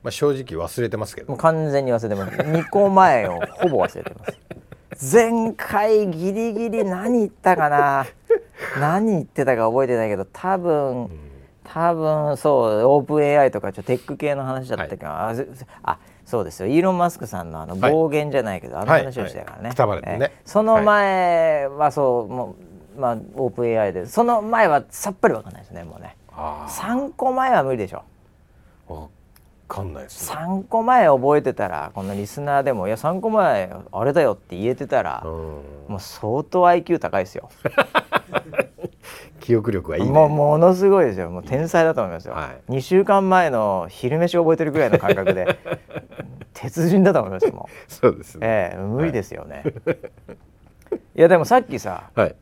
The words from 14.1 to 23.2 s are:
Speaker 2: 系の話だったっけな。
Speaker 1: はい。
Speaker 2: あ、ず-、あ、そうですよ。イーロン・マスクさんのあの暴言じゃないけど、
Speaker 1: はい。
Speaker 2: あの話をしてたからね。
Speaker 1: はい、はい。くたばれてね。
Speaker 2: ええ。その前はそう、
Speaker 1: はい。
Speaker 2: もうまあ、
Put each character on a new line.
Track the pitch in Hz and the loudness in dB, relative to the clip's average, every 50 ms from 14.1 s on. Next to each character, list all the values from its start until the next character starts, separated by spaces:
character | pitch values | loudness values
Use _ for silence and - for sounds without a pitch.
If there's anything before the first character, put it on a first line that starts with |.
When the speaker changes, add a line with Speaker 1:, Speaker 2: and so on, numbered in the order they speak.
| 147 | -8
Speaker 2:
系 | - 151 147 143 | -6 -4 -4 -4
の | 139 131 | -4 -4
話 | 131 131 131 131 127 | -6 -6 -8 -6 -6
だ | 117 | -6
っ | 92 85 | -6 -4
た | - 98 | -8 -8
っ | |
け | |
な。 | 87 - 76 | -10 -10 -10
Speaker 1:
は | 73 80 98 113 | -6 -6 -4 -4
い。 | |
Speaker 2:
あ、 | 113 | -4
ず-、 | 120 139 - 127 131 131 _ - - - | -6 -8 -8 -12 -20 -20 _ -20 -12 -8
あ、 | - - - - - - _ - | -8 -8 -8 -10 -20 -20 _ -12
そ | - - 113 | -6 -4 -4
う | 92 | -4
で | 80 | -4
す | - - | -8 -6
よ。 | 92 | -4
イ | 107 139 165 | 0 2 2
ー | 180 | 2
ロ | 190 185 | 2 2
ン・ | |
マ | 175 175 175 | 0 0 -2
ス | - - | -2 -6
ク | - | -14
さ | 107 - 90 85 | -10 -10 -10 -10
ん | 82 | -10
の | 80 80 | -12 -12
あ | 80 | -10
の | 80 90 | -10 -4
暴 | 95 - 120 151 160 160 156 | 0 2 2 4 2 2 2
言 | 147 151 151 147 | 0 -2 -2 0
じ | 135 | -2
ゃ | 139 113 | -2 -2
な | 107 95 | -2 -6
い | 87 | -8
け | - | -10
ど、 | 62 60 | -10 -8
Speaker 1:
は | 80 | -6
い。 | 101 | 2
Speaker 2:
あ | |
の | 120 160 147 | 4 4 2
話 | 87 135 127 127 | 2 -2 -6 -8
を | 98 | -8
し | 82 - | -8 -10
て | - | -12
た | - | -14
か | - | -14
ら | - | -16
ね。 | |
Speaker 1:
は | - | -12
い、 | 92 | -12
は | 117 | -8
い。 | 123 | 0
く | |
た | - 127 | 0 0
ば | 104 98 | 2 0
れ | 80 | -4
て | - | -4
ね。 | 98 87 107 | -6 -4 -2
Speaker 2:
え | 135 | -4
え。 | 139 - _ _ | -4 -4 _ _
そ | - - 208 214 | -2 -2 0 2
の | 220 220 220 214 | 4 2 4 4
前 | 214 208 208 202 196 190 185 180 175 170 165 165 160 151 147 139 | 4 4 4 2 2 2 2 2 2 2 2 2 2 2 0 -2
は | 139 139 147 151 147 | -4 -2 0 0 0
そ | - 151 139 131 123 120 | 2 2 2 2 2 0
う、 | 113 | -2
Speaker 1:
は | |
い。 | 101 123 | -4 -8
Speaker 2:
も | 127 120 - | -8 -8 -10
う | 92 - - 82 92 87 - - - | -12 -18 -20 -20 -20 -20 -20 -20 -8
ま | 139 131 120 | -4 -2 -2
あ、 | 117 110 | -2 -4